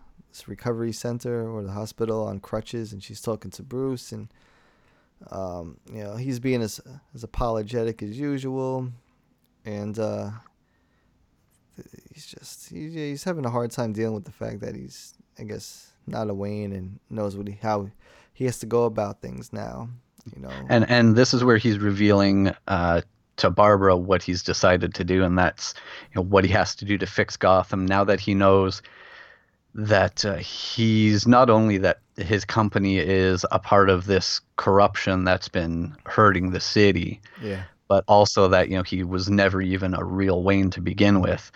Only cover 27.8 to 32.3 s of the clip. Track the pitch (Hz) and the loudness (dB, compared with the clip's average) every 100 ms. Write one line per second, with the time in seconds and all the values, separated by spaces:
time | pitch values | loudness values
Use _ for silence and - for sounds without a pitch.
27.8 | 92 98 101 98 104 98 98 98 95 - | 0 2 2 0 0 2 4 4 2 -4
28.8 | - - - - - _ _ _ _ 107 | -12 -20 -20 -20 -20 _ _ _ _ -6
29.8 | 107 101 92 - 107 85 92 - - - | 2 2 2 0 -4 -4 -8 -12 -8 -2
30.8 | 113 110 107 104 110 123 127 110 110 98 | 2 4 4 4 6 6 8 6 4 2
31.8 | 95 - _ - 90 | 0 -2 _ -10 -2